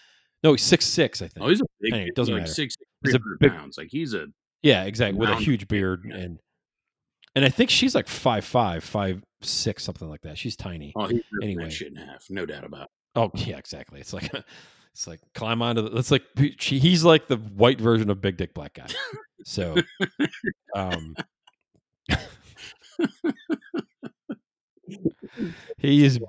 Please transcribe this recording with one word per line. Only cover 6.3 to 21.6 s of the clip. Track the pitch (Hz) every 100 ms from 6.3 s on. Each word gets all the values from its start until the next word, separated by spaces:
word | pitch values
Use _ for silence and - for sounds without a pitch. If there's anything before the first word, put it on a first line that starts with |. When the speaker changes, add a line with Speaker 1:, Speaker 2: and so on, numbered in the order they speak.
| 80 _ _ _ _ _ _ _ _ _ 135
Speaker 1:
and | 139
I |
think | - 254
she's, | - 254 -
like, | -
five | - 131 107 -
five, | 123 104 82
five | - 107 98 92 - _
six, | - - 110 -
something | - 85 82
like | 76
that. | 78 76
She's | 117 -
tiny. | 95 82 73 110
Speaker 2:
Oh, | 101
he's | 117 -
ripping | 101 107
Speaker 1:
Anyway. | 90 82
Speaker 2:
that |
shit | 78 73
in | 78
half. | 71 67 -
No | 95 80
doubt | 73 71
about | 73
it. | - _ _ -
Speaker 1:
Oh, | 107 -
yeah, | - -
exactly. | - 76 - 69
It's | -
like, | - 156
<laughs> | 127 - - - _ _
it's | - -
like, | - _ -
climb | 110 117
onto | 120 117 107
the, | 113
it's | 123
like, | 135 - - 139 -
she, | - 135
he's | 156 175 165
like | 160 -
the | 120
white | 107 98 117 131
version | 113 113 104
of | 98
Big | 98 90
Dick | 90
Black | - 71
Guy. | - - 508 523 427 - - -
So, | - - 160 - - 190 - 294
Speaker 2:
<laughs> | - 208 - - 98
Speaker 1:
um, | 92 87 80 80 - _ _ _